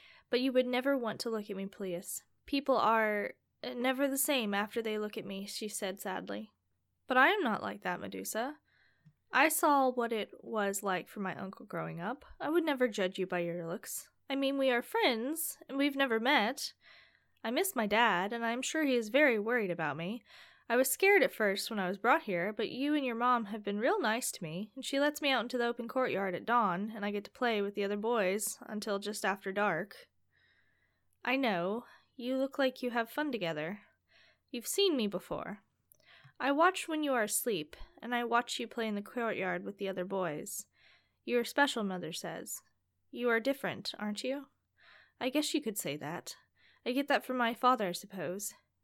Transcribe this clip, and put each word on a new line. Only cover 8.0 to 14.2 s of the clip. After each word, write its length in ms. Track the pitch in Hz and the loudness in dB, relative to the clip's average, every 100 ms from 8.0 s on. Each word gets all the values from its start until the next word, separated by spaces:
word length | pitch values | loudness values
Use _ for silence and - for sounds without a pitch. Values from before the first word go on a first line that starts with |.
Medusa. 580 | 190 190 196 214 262 294 _ _ _ _ - _ _ | -6 -8 -6 -4 -4 -6 _ _ _ _ -20 _ _
I 200 | 247 311 | 2 4
saw 400 | 311 320 277 262 | 4 4 6 4
what 200 | 247 233 | 2 -2
it 220 | 220 - - | -2 -4 -10
was 400 | 233 220 196 196 | -6 -2 0 0
like 240 | 202 185 - | -2 -2 -4
for 140 | 214 | -6
my 160 | 190 - | -6 -6
uncle 300 | 190 - 240 | -10 -12 -8
growing 340 | 170 165 160 | -6 -6 -6
up. 240 | 185 277 - - | -6 -8 -12 -6
I 80 | 294 | 0
would 160 | 339 | 2
never 240 | 320 269 254 | 2 2 2
judge 300 | 208 185 196 | 2 -2 -2
you 80 | 185 | -2
by 140 | 180 | -2
your 260 | 170 170 165 | -2 -4 -4
looks. 420 | 208 - - - _ | -6 -8 -12 -12 _